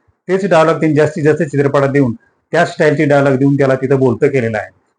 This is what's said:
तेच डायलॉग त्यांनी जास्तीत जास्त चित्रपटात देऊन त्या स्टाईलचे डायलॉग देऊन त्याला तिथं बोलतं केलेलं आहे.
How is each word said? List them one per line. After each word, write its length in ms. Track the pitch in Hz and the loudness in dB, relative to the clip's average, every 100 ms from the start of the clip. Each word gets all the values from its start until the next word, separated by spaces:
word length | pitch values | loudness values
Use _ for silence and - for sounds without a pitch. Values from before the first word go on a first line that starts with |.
| _ _ - | _ _ -4
तेच 220 | 190 196 | -4 0
डायलॉग 300 | 165 160 156 | 2 2 0
त्यांनी 160 | 160 147 | 0 0
जास्तीत 280 | 147 - | 0 0
जास्त 180 | 147 151 | 0 0
चित्रपटात 460 | 156 139 143 143 135 | -2 -2 0 0 0
देऊन 240 | 139 127 113 _ _ _ | 0 0 -4 _ _ _
त्या 140 | 156 175 | -2 -2
स्टाईलचे 380 | - 156 143 | 0 0 0
डायलॉग 300 | 151 143 139 | 2 2 2
देऊन 200 | 127 143 | 2 0
त्याला 200 | 139 135 | 2 0
तिथं 240 | 131 131 139 | -2 0 0
बोलतं 280 | 131 - 143 | 0 0 0
केलेलं 300 | 131 113 107 | 0 -4 -6
आहे. 120 | - _ _ | -10 _ _